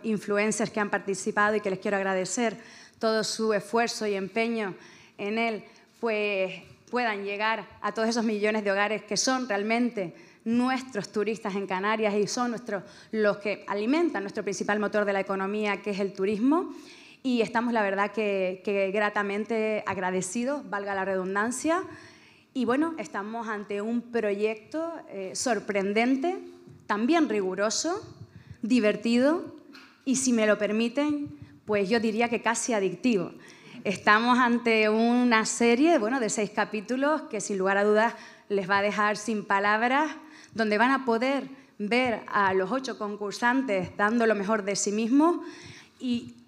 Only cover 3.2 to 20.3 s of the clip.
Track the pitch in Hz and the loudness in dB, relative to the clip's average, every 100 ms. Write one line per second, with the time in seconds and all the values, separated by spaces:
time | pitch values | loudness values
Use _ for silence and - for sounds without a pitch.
3.2 | 208 - 220 202 202 226 233 - 214 196 | 0 -2 0 0 0 0 0 -2 -4 -4
4.2 | 190 226 226 226 202 175 - - - - | -4 -2 -2 -2 -4 -8 -16 -20 -20 -10
5.2 | 202 220 233 208 - - _ _ 233 214 | -6 -2 -2 -4 -10 -20 _ _ -2 0
6.2 | 208 196 185 170 - - - 240 233 202 | 0 -2 -2 -6 -16 -20 -6 -2 0 -2
7.2 | 196 202 220 220 175 - 202 208 220 233 | -4 -2 -2 -2 -6 -8 -6 -2 0 0
8.2 | 226 208 208 220 202 196 208 214 214 202 | 0 0 0 0 0 2 0 -2 -4 -2
9.2 | - 262 240 202 214 233 247 220 170 - | 0 -2 -2 -2 0 0 0 -2 -6 -8
10.2 | - - 226 240 254 262 262 202 - 214 | -20 -10 -2 0 2 0 -4 -6 -4 -2
11.2 | 208 220 208 196 196 185 208 220 214 208 | -2 -2 -4 -4 -4 -2 0 2 2 2
12.2 | 190 254 247 220 - 202 - - - 220 | 0 0 -4 -4 -6 -8 -8 -18 -6 0
13.2 | 208 202 208 190 - 202 214 311 339 202 | 2 2 -2 -6 -4 -4 0 2 2 0
14.2 | 196 220 202 185 208 208 202 208 202 196 | -4 -6 -4 -4 -2 0 0 0 0 0
15.2 | 196 196 190 214 208 196 208 190 196 190 | -2 -2 -2 -2 -2 -2 -4 -4 -4 -2
16.2 | 190 208 262 320 - - - - - - | -2 2 2 2 0 -8 -20 -20 -20 -6
17.2 | 262 240 208 233 240 233 196 190 208 214 | 0 2 2 0 0 2 2 2 0 0
18.2 | 208 196 185 185 - 196 190 208 208 208 | 0 0 0 -2 -2 0 0 0 0 0
19.2 | 202 202 214 226 220 214 - 196 185 185 | -2 -4 -2 -2 0 -2 -4 -4 -2 -2
20.2 | 185 | -4